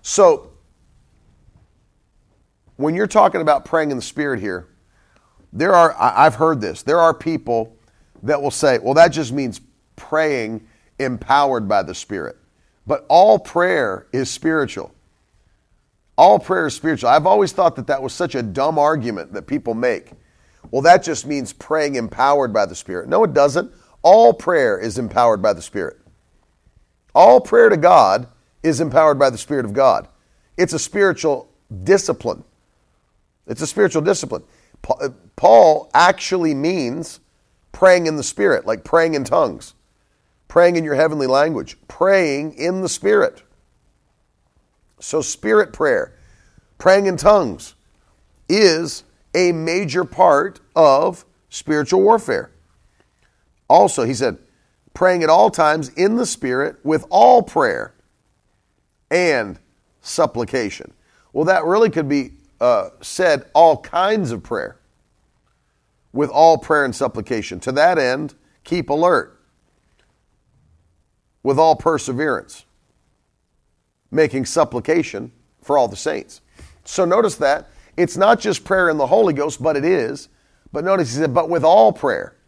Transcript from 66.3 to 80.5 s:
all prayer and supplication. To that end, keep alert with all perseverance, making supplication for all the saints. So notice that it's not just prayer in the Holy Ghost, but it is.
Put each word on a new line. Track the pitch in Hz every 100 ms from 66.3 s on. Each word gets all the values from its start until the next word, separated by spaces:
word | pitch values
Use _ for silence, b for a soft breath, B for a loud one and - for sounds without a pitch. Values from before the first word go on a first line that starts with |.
all | 139 165 160
prayer | - 151
and | 135
supplication. | 113 135 117 104 113 101 92
To | -
that | 135 165 170
end, | 127 131 151 _ _ _
keep | - 175 135
alert | 147 175 156 - _ _ _ _ _ _ _ _ _ _ _ _ _ _ _ _ _ _ _ _ _
with | 131 139
all | 160
perseverance, | 156 165 151 - 123 156 104 - - _ _ _ _ _ _ _ _ _ _ _ _ _ _ _
making | 135 151 131
supplication | 123 165 147 120 113 165 - 101 120 _ _ _
for | - 143
all | 117
the | 98
saints. | 151 - - - _ b b b
So | - -
notice | 180 190 220 -
that | 143 151 - b b -
it's | 175 170
not | 196 233
just | 208 185
prayer | - 190 175
in | 156
the | 135
Holy | 190 202
Ghost, | 143 147 -
but | 156 147
it |
is. | 151 185 117 143 - _ _